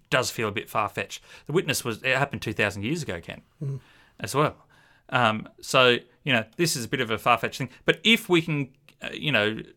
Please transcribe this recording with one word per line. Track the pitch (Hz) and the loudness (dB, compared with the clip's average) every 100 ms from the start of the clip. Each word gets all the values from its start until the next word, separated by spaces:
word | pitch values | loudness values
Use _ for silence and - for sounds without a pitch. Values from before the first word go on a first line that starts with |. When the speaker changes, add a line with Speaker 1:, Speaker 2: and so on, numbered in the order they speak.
| _ | _
Speaker 1:
does | 139 117 | 2 2
feel | - 110 | 0 -2
a | |
bit | 101 - | -4 -4
far-fetched. | 110 104 - 98 - - - - | -2 -2 -4 -8 -10 -16 -16 -4
The | |
witness | 147 165 123 | 0 0 -2
was, | 123 107 | -4 -4
it | 135 131 | 0 0
happened | 139 110 | 0 -4
two | - | -6
thousand | 101 107 98 | 0 0 0
years | 104 170 | -4 -4
ago, | 123 90 | -4 -8
Ken, | - - - _ | -10 -14 -18 _
Speaker 2:
Mm. | 139 135 - _ _ - | -8 -8 -12 _ _ -12
Speaker 1:
as | 131 135 | -4 0
well. | 151 - _ _ _ _ - | 0 -2 _ _ _ _ -6
Um, | 127 117 107 - - | 0 0 0 -6 -14
so, | - 139 127 117 - _ | 0 4 6 4 0 _
you | - | -2
know, | 123 110 - | 0 0 -2
this | 170 143 | -2 -2
is | 113 | -4
a | |
bit | 135 | -4
of | 117 | -2
a | 110 | -2
far-fetched | - 117 113 - | 2 2 0 -6
thing. | 131 - - | -8 -2 -2
But | 160 | 2
if | 208 226 - | 4 4 4
we | 175 | 2
can, | 165 151 139 _ _ _ | 2 -2 -4 _ _ _
uh, | - | -12
you | - 151 | -6 0
know, | 123 104 110 - | 2 2 -2 -10